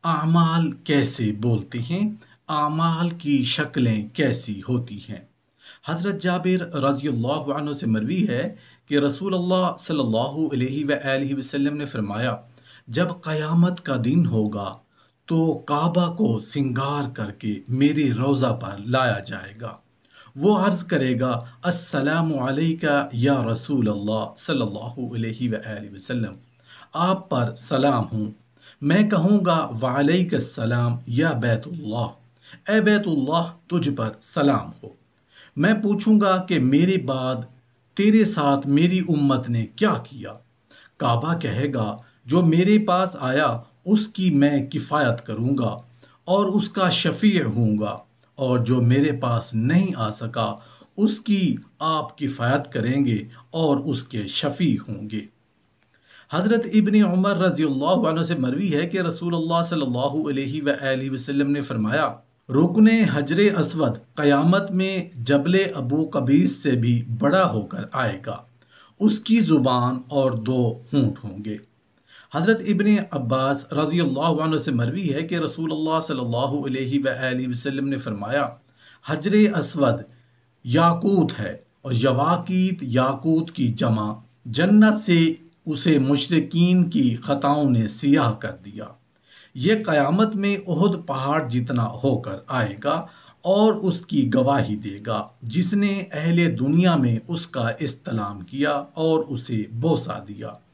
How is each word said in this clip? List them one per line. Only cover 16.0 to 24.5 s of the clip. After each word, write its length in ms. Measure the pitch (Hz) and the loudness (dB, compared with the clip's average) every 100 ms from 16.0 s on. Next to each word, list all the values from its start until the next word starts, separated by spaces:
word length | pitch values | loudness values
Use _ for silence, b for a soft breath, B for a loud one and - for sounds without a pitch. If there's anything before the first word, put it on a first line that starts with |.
| 170 | 0
को 240 | 170 208 110 - | 0 0 0 -4
सिंगार 600 | 143 135 117 139 143 131 - | -4 -2 -2 -2 -4 -6 -6
करके 380 | 104 - 107 104 - 131 | -10 -6 -6 -6 -4 2
मेरे 380 | 143 147 143 | 2 4 0
रोज़ा 360 | 110 135 131 123 107 | 0 0 2 0 -2
पर 280 | 98 101 107 | -6 -10 -2
लाया 320 | 131 127 101 98 | 0 0 -2 -6
जाएगा। 520 | 104 95 107 117 - _ _ b b b | -12 -12 -14 -14 -14 _ _ b b b
वो 200 | 135 180 | 0 2
अर्ज़ 300 | 202 196 180 | 4 2 0
करेगा, 760 | - 160 131 117 127 120 - - | -2 0 0 0 0 -2 -8 -6
'अस्सलामु 760 | 175 170 - 151 139 160 160 139 | -4 -4 -6 -2 0 0 0 -2
अलैका 720 | 127 139 165 165 156 143 - | -2 0 0 0 0 0 0
या 280 | 117 131 135 | 0 2 2
रसूल 460 | 113 113 - 135 107 | 0 -4 -2 0 0
अल्लाह 460 | 101 101 110 107 - | 0 -2 -4 -4 -10
सल्लल्लाहु 680 | - | -4